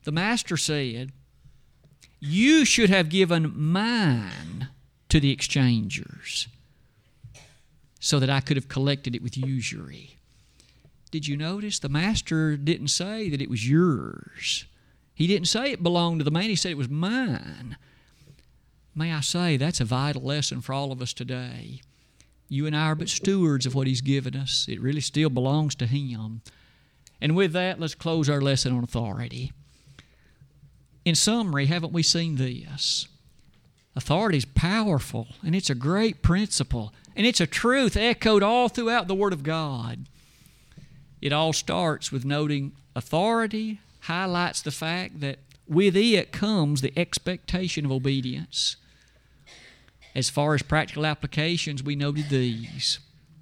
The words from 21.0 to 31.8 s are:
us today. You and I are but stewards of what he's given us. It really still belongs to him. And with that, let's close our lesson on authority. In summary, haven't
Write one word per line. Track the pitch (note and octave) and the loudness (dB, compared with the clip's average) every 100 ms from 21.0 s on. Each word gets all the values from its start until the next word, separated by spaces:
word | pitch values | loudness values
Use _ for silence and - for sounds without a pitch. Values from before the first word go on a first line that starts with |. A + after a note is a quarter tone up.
us | B2+ | -8
today. | - B2 B2+ B2 A#2+ A2+ C3 - _ _ _ - _ _ | -8 -8 -8 -10 -14 -14 -16 -18 _ _ _ -20 _ _
You | C3+ D3+ | -2 0
and | D3+ | 0
I | D#3 | 0
are | |
but | D#3 E3+ | 0 -4
stewards | - G3 G3 E3 C#3 B2+ | -2 0 2 4 2 0
of | |
what | C3 C3+ | 0 0
he's | B2+ | 0
given | C#3 C#3 C3 C3+ | 0 0 0 -6
us. | C3+ - - | 0 0 0
It | - | -2
really | B2+ D3+ | -2 -2
still | - D3 D#3 | -2 2 2
belongs | B2+ B2+ D3 D3+ - | 2 2 2 0 -2
to | A#2 | -2
him. | C#3 C3+ A#2 A2 A2+ - _ _ _ _ _ - _ | 0 -2 -8 -8 -10 -16 _ _ _ _ _ -20 _
And | C#3+ | 0
with | E3+ F#3+ | 2 2
that, | F3 F#3 F3+ | 2 -2 -2
let's | D#3+ - | -6 -4
close | E3+ E3 D3 | -2 2 2
our | C#3+ | 2
lesson | C#3 C3+ B2+ B2 | 2 2 0 0
on | |
authority. | A#2+ A#2+ A2+ G#2+ A#2+ B2 C3 - - _ - C#3 - _ _ _ - _ - _ _ _ | -2 -2 -4 -6 -8 -8 -10 -12 -20 _ -20 -20 -20 _ _ _ -20 _ -20 _ _ _
In | F3 D#3+ | 0 2
summary, | - A#3 G3+ C#3+ C#3 | 2 2 0 0 2
haven't | E3+ | 0